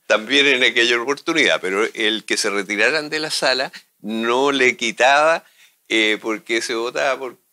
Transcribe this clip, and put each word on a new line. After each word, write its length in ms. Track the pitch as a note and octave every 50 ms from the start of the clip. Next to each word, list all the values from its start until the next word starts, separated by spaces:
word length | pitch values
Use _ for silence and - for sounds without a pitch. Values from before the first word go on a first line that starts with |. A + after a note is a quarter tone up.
| _ -
También 380 | G#2+ G#2+ G#2+ A2 C3+ C#3+ C#3
en 180 | C#3+ C#3 B2 B2+
aquella 360 | A#2+ A2+ A#2+ A#2 A#2+ A#2+ A#2+
oportunidad, 600 | A#2 C3 C#3+ C#3+ - - E3 D#3+ B2+ F#2 D#2+ D2+
pero 280 | - F#2 F#2+ G2+ A2+ - -
el 300 | B2 A2+ G#2+ A2 G#2+ -
que 120 | - A2
se 140 | G2+ - G#2+
retiraran 580 | G2 G2+ G2 F#2 G#2 G2+ G#2+ B2 D3+ D#3+ D3+ D3
de 120 | D#3 D#3
la 100 | D#3 D3+
sala 420 | - - D#3+ C#3 B2+ B2+ C3+ D#3 - - - _ _ _
no 520 | - G#2 A2 A2+ A2+ A#2 A#2+ B2+ C3+ C#3+
le 240 | C#3 C3 B2+ B2+ A#2
quitaba, 680 | - A#2+ A2+ G2 - A#2 C3 C#3 D3 D3+ D#3+ E3 F#3 - _ _ _ - _ _ _ _ -
eh, 300 | A2 A2 G#2+ G#2+ G#2+ G2
porque 400 | G2+ A2+ A2 G2+ - - A#2 A2+
se 140 | - - A#2+
votaba 440 | A2+ A#2 B2 B2 D3 D3 C#3 C3 C3
por 200 | C3+ B2 A2+ - _ _